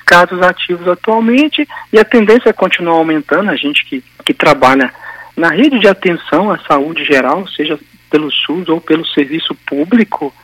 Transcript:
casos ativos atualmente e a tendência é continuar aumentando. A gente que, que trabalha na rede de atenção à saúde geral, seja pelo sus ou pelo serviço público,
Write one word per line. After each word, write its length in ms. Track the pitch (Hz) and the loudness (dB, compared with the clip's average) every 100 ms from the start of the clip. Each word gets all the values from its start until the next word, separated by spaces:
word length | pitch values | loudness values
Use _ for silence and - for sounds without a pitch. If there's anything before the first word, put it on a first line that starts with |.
| - | 2
casos 340 | 175 175 185 | 4 4 2
ativos 460 | 180 175 - 175 175 | 0 0 -6 -6 -2
atualmente 800 | 175 - 220 226 254 302 - 294 - - | -4 0 0 2 2 0 -2 -8 -8 -2
e 60 | 214 | 2
a 80 | 214 | 4
tendência 440 | 240 208 240 233 | 2 4 4 4
é 40 | |
continuar 420 | - 185 - 170 165 | 0 -2 -2 0 0
aumentando. 540 | 160 156 - 156 202 | 0 -2 -2 -2 -2
A 60 | 143 | -2
gente 300 | 143 147 - | -4 -6 -6
que, 180 | 135 - _ | -10 -12 _
que 100 | - | -6
trabalha 600 | - 165 139 131 135 127 - - - - - | -2 2 4 4 4 0 -4 -18 -18 -16 -4
na 140 | 165 | -2
rede 300 | 160 294 254 | 2 2 4
de 80 | 196 | 2
atenção 640 | 190 190 165 - 151 208 | 2 0 -4 -2 -2 0
à 80 | 165 | -2
saúde 440 | - 147 147 160 143 | 0 0 0 -4 0
geral, 420 | 139 127 165 185 | 0 2 -2 -6
seja 320 | - 151 147 _ _ - | -6 -6 -6 _ _ -2
pelo 200 | 151 147 | -2 0
sus 360 | - - 160 175 | -4 -4 -4 -2
ou 100 | 165 | -4
pelo 280 | - 160 165 | -2 -4 -2
serviço 480 | - 135 160 - 151 - | -4 -2 -4 -6 -10 -8
público, 640 | 139 165 226 208 - 143 _ | -6 0 0 0 -2 -8 _